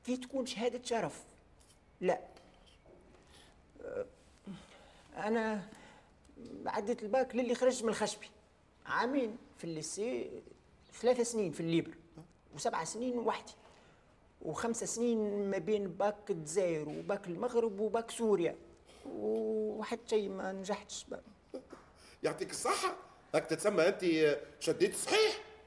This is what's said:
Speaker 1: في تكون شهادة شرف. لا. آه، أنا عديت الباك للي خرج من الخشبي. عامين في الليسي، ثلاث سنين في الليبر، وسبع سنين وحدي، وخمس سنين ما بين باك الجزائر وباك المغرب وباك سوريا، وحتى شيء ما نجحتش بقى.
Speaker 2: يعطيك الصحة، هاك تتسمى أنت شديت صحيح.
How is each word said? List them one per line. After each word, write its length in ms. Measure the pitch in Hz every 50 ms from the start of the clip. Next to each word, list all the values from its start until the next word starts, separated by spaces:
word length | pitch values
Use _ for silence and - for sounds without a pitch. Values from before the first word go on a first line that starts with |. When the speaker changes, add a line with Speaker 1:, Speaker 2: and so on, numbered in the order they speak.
Speaker 1:
في 140 | _ 240 254
تكون 300 | 254 254 - - 269 247
شهادة 360 | - - 196 233 247 233 247
شرف. 420 | - - 240 226 185 143 - - - - - - - - - - - - - _ _ - - -
لا. 200 | 180 185 175 - - - - - - - - - - - - - _ - - - - - - - - - - - - - - - - _ - -
آه، 240 | - - - 98 101 - - - - - - - _ 196 190 - - - - - - - - - - - -
أنا 520 | - 165 208 226 233 220 220 214 208 180 - - - - - - - - - - - _ - - - 76 - - - -
عديت 360 | - - 220 202 202 240 -
الباك 340 | 220 208 214 262 262 254 226
للي 180 | 233 262 240 247
خرج 280 | - 254 254 254 -
من 60 | 214 226
الخشبي. 420 | 208 - 214 - - - - - - - - _ - _ _ - _ _ -
عامين 500 | - 131 160 214 247 277 285 247 214 214 - - - - -
في 60 | -
الليسي، 760 | 170 165 156 160 - - 190 208 240 262 240 - - - - - - - - _ - - _ - -
ثلاث 280 | - - - 240 254 240
سنين 320 | 233 233 - 220 208 170
في 80 | 147 -
الليبر، 340 | 170 165 165 165 156 - - - - - - - - - _ - _ - -
وسبع 300 | 151 - 233 220 180 160
سنين 340 | 160 - 220 247 254 240 240
وحدي، 340 | 226 214 208 - - - - - - - - - - - - - _ - - _ - - _ _
وخمس 420 | - 165 151 - - 233 226 - 202
سنين 680 | 180 - 233 233 240 233 220 214 208 202 202 202 196
ما 80 | 196 190
بين 300 | 160 185 214 208 202 185
باك 420 | 165 - 196 208 208 - - -
الجزائر 580 | 196 165 156 151 156 202 185 175 165 156 151 147
وباك 380 | 151 160 165 170 202 202 -
المغرب 540 | 180 170 170 220 247 240 233 226 226 196 196
وباك 300 | 220 214 196 226 226 -
سوريا، 460 | - - 233 220 202 180 170 156 - - - - - - - - - - -
وحتى 1000 | 285 - 214 208 214 220 226 220 220 220 220 214 214 214 214 214 - 240 226 - -
شيء 200 | 233 214 202 196
ما 240 | 196 190 190 190
نجحتش 520 | 190 190 190 185 202 - - - - - -
بقى. 180 | - - - - - - - _ - - 262 - - - - - - - - - - - -
Speaker 2:
يعطيك 280 | - 156 156 - 185 -
الصحة، 460 | - - - 247 370 359 - 370 359 - - - - - - - -
هاك 120 | 151 160
تتسمى 420 | - 160 156 - 208 202 180 160 185
أنت 480 | 202 - 185 175 160 156 156 147 143 - - - - -
شديت 340 | - 165 156 - 180 - -
صحيح. 460 | - - - 330 427 440 415 - - - - - - -